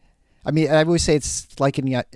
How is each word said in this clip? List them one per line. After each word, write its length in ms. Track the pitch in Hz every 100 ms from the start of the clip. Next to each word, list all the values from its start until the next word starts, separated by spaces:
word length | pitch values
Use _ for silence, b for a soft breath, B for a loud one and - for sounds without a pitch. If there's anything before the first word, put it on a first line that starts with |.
| _ _ _ _ 156
I 60 |
mean, 180 | 151 147
I 140 | 156
always 200 | 160 170
say 120 | - 151
it's 440 | - - - -
like 160 | 139 143
getting, 200 | 135 127
uh, 80 | -